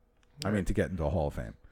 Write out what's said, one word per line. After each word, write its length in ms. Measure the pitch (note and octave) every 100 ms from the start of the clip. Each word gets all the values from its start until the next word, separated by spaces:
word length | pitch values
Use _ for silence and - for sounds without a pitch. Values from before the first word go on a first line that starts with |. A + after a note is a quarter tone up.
| _ _ _ - G2
I 60 |
mean, 140 | G#2 F2
to 80 |
get 180 | - D#2+
into 100 | F2+
the 80 | D2
Hall 200 | E2 D2
of 40 |
Fame. 220 | - A1+ - -